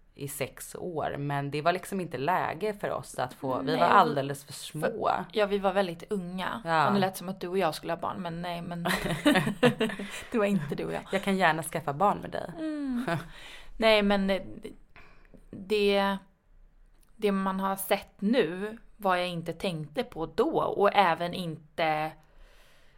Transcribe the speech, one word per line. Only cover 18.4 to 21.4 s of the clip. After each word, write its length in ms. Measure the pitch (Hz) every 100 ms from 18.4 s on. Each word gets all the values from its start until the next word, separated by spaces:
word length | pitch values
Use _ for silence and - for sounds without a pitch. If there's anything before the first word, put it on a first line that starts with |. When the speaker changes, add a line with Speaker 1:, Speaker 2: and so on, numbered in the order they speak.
| 160 185 208 226 - -
Speaker 2:
vad 220 | 196 180
jag 80 | 180
inte 240 | 170 170
tänkte 520 | 165 196 160 147 -
på 220 | 240 160 160
då, 340 | - 302 180
och 300 | - - 202
även 400 | 202 185 165 175
inte, 800 | 180